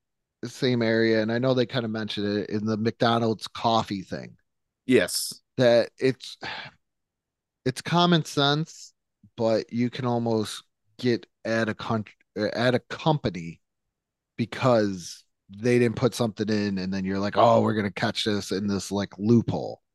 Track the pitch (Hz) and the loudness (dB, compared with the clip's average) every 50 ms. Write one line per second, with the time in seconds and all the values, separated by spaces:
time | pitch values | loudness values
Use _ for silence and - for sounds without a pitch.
0 | _ _ _ _ _ _ _ _ - 120 - - - 127 127 120 113 110 113 113 | _ _ _ _ _ _ _ _ -12 -12 -6 -2 0 0 2 2 2 2 2 4
1 | 113 113 113 110 107 107 113 120 123 131 131 127 123 - - 135 117 110 107 113 | 4 4 4 2 2 0 0 0 0 2 2 2 0 0 -2 -4 -4 -4 -4 -6
2 | 107 104 - - 101 101 101 104 95 - - 107 104 107 110 104 110 113 110 - | -6 -6 -6 -4 -4 -2 -2 -2 -2 -2 -4 -4 -2 -2 -2 0 0 -2 0 0
3 | - 117 117 117 117 113 110 92 - - - - - 117 113 113 110 - 107 98 | 2 2 2 2 2 0 -2 -2 -6 -10 -10 -4 0 2 2 2 2 0 -4 -6
4 | - - - 71 64 60 58 _ _ _ _ _ _ _ _ _ _ - 127 117 | -6 -8 -10 -10 -10 -12 -18 _ _ _ _ _ _ _ _ _ _ 4 4 4
5 | 90 85 - - - - - - _ _ _ - 127 120 117 117 107 - - - | 4 2 -2 -6 -8 -8 -10 -14 _ _ _ 2 4 6 6 4 4 0 -2 -2
6 | - 131 127 - - - - - - - - - - - - _ _ _ _ _ | 0 0 0 -2 -6 -18 -16 -14 -12 -12 -12 -12 -14 -16 -18 _ _ _ _ _
7 | _ _ _ _ _ _ _ _ _ _ _ _ - 127 127 - - - 165 170 | _ _ _ _ _ _ _ _ _ _ _ _ -6 -6 -6 -4 -4 0 2 4
8 | 175 175 175 165 151 - - - 143 143 143 151 160 - - - - - _ _ | 4 4 4 2 2 0 -2 0 0 2 0 0 -2 -6 -10 -16 -20 -20 _ _
9 | _ _ _ _ - - _ - 117 113 113 107 - - - 117 123 123 - - | _ _ _ _ -20 -16 _ -4 0 0 0 0 -2 -2 -2 -2 -2 -2 -2 -4
10 | 127 123 120 120 117 117 113 110 107 101 - - - _ _ _ _ _ _ - | -4 -2 -2 -2 0 0 0 0 -2 -4 -8 -12 -14 _ _ _ _ _ _ -4
11 | 123 123 120 104 - - _ _ - 113 113 113 113 107 104 - - - 117 110 | 0 0 0 0 -2 -8 _ _ -6 -2 -2 0 0 -2 -4 -6 -6 -4 -4 -4
12 | 104 - - _ _ _ _ - 107 104 - - 117 127 123 123 - - - - | -4 -6 -12 _ _ _ _ -4 -4 -2 -2 0 2 2 2 0 -2 -6 -12 -4
13 | - 160 151 143 - 113 90 90 82 82 85 - _ _ _ _ _ _ _ _ | 0 0 0 2 0 -4 -6 -6 -8 -12 -14 -16 _ _ _ _ _ _ _ _
14 | _ _ _ _ _ _ _ - 120 104 - - - 135 123 113 107 101 98 92 | _ _ _ _ _ _ _ -6 -6 -6 -4 -2 2 4 4 4 4 2 -2 -6
15 | 85 - - - _ _ _ _ _ - 98 101 107 123 120 123 120 120 110 - | -10 -14 -18 -20 _ _ _ _ _ -20 -14 -4 0 2 4 4 4 2 2 2
16 | - 120 - - 120 113 104 - 110 101 107 104 104 104 98 95 92 92 95 98 | 0 0 0 0 -2 -2 -2 -4 -2 -2 0 0 0 -2 -2 -4 -4 -4 -4 -4
17 | 95 95 98 98 98 104 101 - 110 120 117 113 110 113 107 107 101 101 90 - | -2 -2 -2 -2 -2 0 2 4 6 6 6 6 4 2 0 0 -2 -2 -2 -2
18 | - 113 101 - - 113 104 101 95 - 101 92 104 104 101 98 - - 95 101 | -2 -2 -2 -2 -2 -2 -2 -2 -2 -4 -4 -4 -2 -2 -2 -2 -4 -4 -4 -4
19 | 101 - - - 101 107 120 117 98 - - 82 65 55 57 - _ _ _ | -4 -4 -6 -4 2 4 4 4 4 2 -2 -4 -6 -8 -10 -14 _ _ _